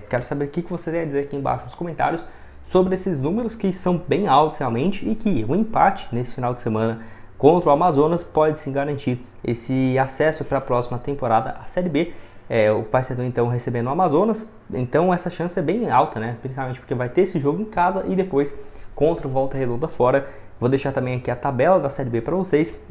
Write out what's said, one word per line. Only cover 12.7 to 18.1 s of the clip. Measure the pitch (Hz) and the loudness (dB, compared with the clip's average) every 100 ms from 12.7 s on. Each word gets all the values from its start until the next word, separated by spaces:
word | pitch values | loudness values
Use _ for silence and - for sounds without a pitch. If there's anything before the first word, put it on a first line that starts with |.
| 107 | 2
Paysandu | 117 127 127 123 | 2 -2 0 -4
então | 127 120 120 | -2 0 0
recebendo | 123 127 123 120 | 0 -2 -2 0
o | |
Amazonas, | 156 185 143 220 220 - - - | 2 4 4 2 0 -6 -18 -8
então | - 127 147 180 | -6 0 2 2
essa | 175 175 | 2 -2
chance | - 175 185 | -4 -4 -2
é | |
bem | 151 214 185 | 0 0 2
alta, | 120 156 110 | 2 2 0
né? | 113 117 | -4 -6
Principalmente | 131 131 131 127 | -8 -6 -6 -6
porque | - | -4
vai | 123 123 | -4 0
ter | 170 | 2
esse | 196 170 | 2 2
jogo | 135 165 | 0 0
em | 214 | -2
casa | - 175 190 | 0 0 0
e | 175 | -2